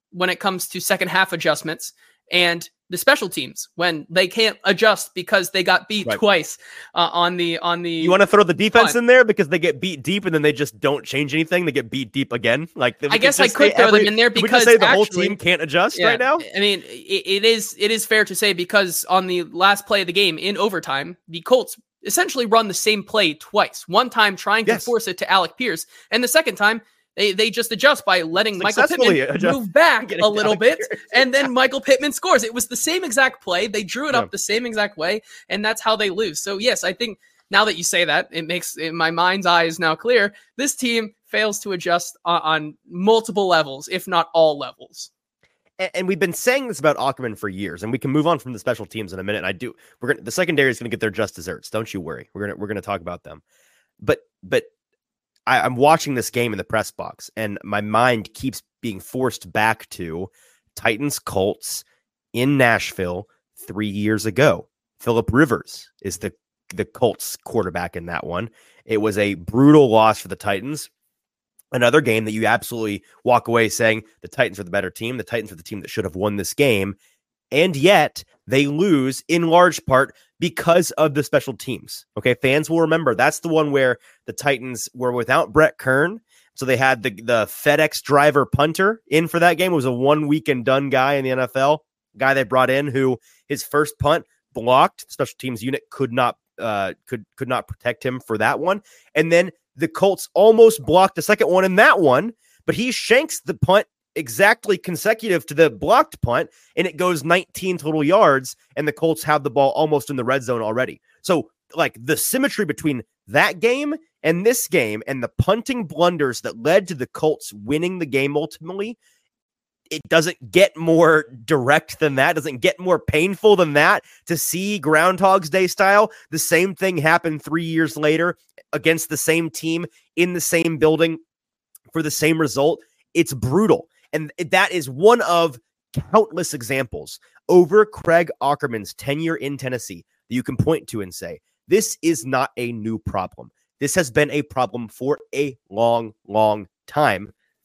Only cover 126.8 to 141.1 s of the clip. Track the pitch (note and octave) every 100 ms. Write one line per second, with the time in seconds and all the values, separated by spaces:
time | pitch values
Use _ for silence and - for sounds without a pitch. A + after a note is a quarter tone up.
126.8 | F#3+ F3+ D#3 E3+ E3 D3+ - D#3+ E3 D#3+
127.8 | D#3+ D3+ D3+ D#3+ F3 - _ - _ D3+
128.8 | D#3+ D#3+ - D3 - E3 E3 - D#3+ E3
129.8 | F3 _ _ - F3 F3+ - E3+ E3 D#3+
130.8 | D#3 D#3 E3 D#3+ _ _ _ _ _ _
131.8 | _ D#3+ D3+ - D3+ D#3+ D3+ C3+ D3 E3
132.8 | _ _ _ D#3+ D#3+ C3 C3 D#3 G#3+ C3
133.8 | - _ _ D#3 D3+ - D#3+ F#3 G3 F3+
134.8 | C3+ B2+ G3 A#3+ - E3+ E3 C3+ _ _
135.8 | _ - - G#3+ G#3+ E3 E3 D3 A2 C3+
136.8 | B2+ - C#2+ - _ _ - F3+ F3 G3+
137.8 | G#3 - - E3 E3+ - C3+ C#3+ C#3+ A2+
138.8 | G2 - - D3 E3 E3 C3+ C#3 B2+ B2+
139.8 | - E2+ _ _ _ B2 A#2+ B2+ - D#3+
140.8 | - A2 F#2+